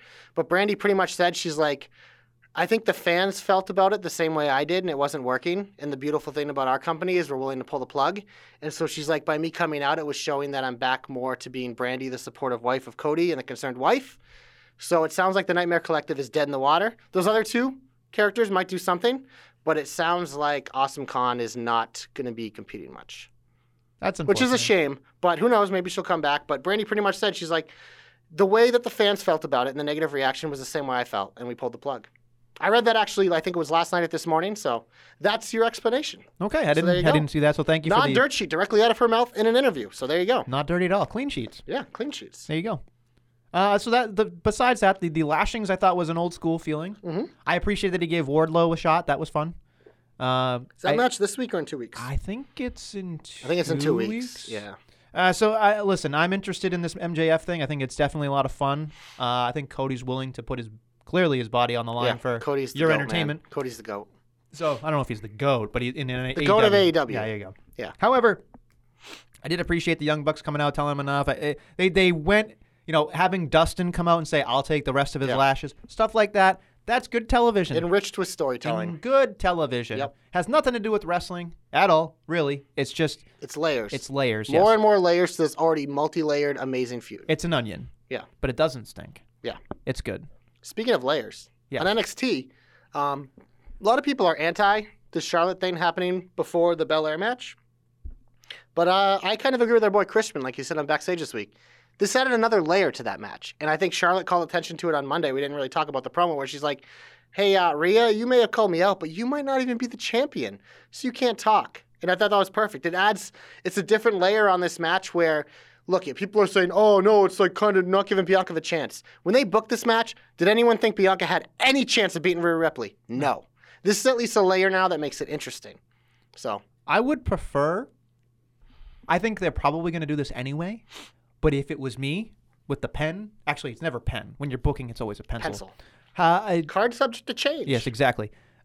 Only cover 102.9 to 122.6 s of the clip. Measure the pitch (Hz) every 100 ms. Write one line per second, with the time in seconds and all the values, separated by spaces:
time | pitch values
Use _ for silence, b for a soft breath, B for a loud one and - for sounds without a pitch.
102.9 | - 113 98 104 - - - 151 156 180
103.9 | - 175 185 175 180 160 175 170 165 170
104.9 | 151 139 156 156 135 143 147 131 165 151
105.9 | 135 123 - 175 151 135 139 147 143 B
106.9 | B B B B - 202 196 175 147 170
107.9 | 214 233 214 240 254 233 240 214 165 190
108.9 | 196 160 160 240 294 269 269 254 240 247
109.9 | 233 - 233 285 - 113 98 b b b
110.9 | - 254 247 247 214 - 208 - - -
111.9 | _ 175 180 208 202 196 - 208 135 170
112.9 | 180 202 208 - B B B 180 202 160
113.9 | 214 233 202 180 214 208 185 175 - 165
114.9 | 185 - 175 165 151 147 b b b -
115.9 | 185 165 127 190 214 196 196 180 180 214
116.9 | 202 190 214 190 190 190 185 208 190 180
117.9 | 190 196 196 175 190 185 165 - 165 123
118.9 | - b b - 233 247 202 220 233 240
119.9 | 226 226 - b - 170 220 233 233 233
120.9 | 202 190 185 175 175 - - 262 269 -
121.9 | - 190 175 156 170 170 165